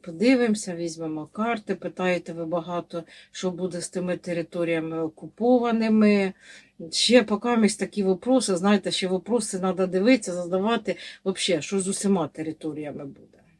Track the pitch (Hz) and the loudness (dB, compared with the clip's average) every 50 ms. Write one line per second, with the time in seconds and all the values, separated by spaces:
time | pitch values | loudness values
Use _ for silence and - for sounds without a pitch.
0 | - 175 165 165 208 254 269 240 240 226 208 214 - 196 175 165 170 165 160 165 | -14 -14 -4 2 4 4 6 6 4 2 0 -2 -2 -8 -6 -6 -6 -6 -6 -6
1 | 165 160 156 156 151 151 _ - 220 233 233 214 - - 190 175 - 170 - - | -8 -6 -6 -8 -10 -10 _ -4 -4 -2 -4 -4 -4 -6 -6 -6 -6 -10 -6 -2
2 | 185 185 180 170 175 - 165 165 170 160 175 170 156 175 175 175 175 _ - 170 | -2 0 -2 -2 -4 -8 -8 -8 -6 -4 -4 -4 -4 -4 -6 -6 -6 _ -10 -12
3 | 160 - - - - _ _ - 190 185 175 165 185 180 165 175 165 - - 190 | -12 -12 -20 -20 -20 _ _ -6 -6 -6 -4 -4 -6 -6 -6 -8 -10 -6 -6 -6
4 | 180 180 175 170 - 180 170 175 160 - - 175 170 165 170 160 156 160 160 165 | -4 -4 -4 -6 -4 -6 -4 -4 -6 -6 -4 -4 -2 0 0 -2 -2 -4 -4 -4
5 | 165 160 - - - 156 _ - 220 240 254 247 233 240 226 226 226 226 220 214 | -4 -6 -6 -10 -18 -18 _ -2 2 4 4 4 4 2 0 2 2 4 6 6
6 | 214 208 208 202 196 190 - _ - - - - _ _ _ _ 165 165 - - | 6 6 6 4 2 0 -4 _ -20 -20 -20 -20 _ _ _ _ -14 -8 -2 -2
7 | - 202 233 247 220 - 208 202 233 240 240 226 220 202 - - 190 180 - 208 | 2 6 6 6 6 6 -2 -2 0 0 2 4 4 2 2 0 -6 -4 -2 -2
8 | 190 190 185 180 - 240 262 262 - - 190 165 185 202 208 190 - 180 165 - | 0 0 0 0 2 2 2 2 4 2 -2 2 4 4 4 4 2 -2 -4 -2
9 | 196 180 185 185 180 202 233 240 220 - - 185 180 185 185 180 190 185 175 185 | -2 -2 -2 -4 -2 0 -2 -2 0 -2 -4 -2 -2 -2 0 0 -2 0 0 2
10 | 196 240 262 - - 190 175 175 175 170 180 190 196 226 233 226 214 190 175 - | 4 4 4 4 2 -6 -6 -6 -4 -2 -2 0 0 0 0 -2 -2 -6 -8 -8
11 | - - - - _ 190 185 - - - 180 151 139 - 202 196 180 190 196 - | -10 -18 -18 -6 _ -4 -4 -2 0 0 0 -2 -2 -2 -4 -2 -2 -2 -6 -2
12 | - 196 196 175 156 143 _ 151 160 160 156 _ - 156 147 151 151 147 127 - | 0 2 2 2 0 -4 _ -8 -8 -8 -8 _ -8 -8 -8 -8 -10 -10 -10 -12
13 | - 139 - - - _ _ _ _ _ _ | -12 -14 -16 -18 -20 _ _ _ _ _ _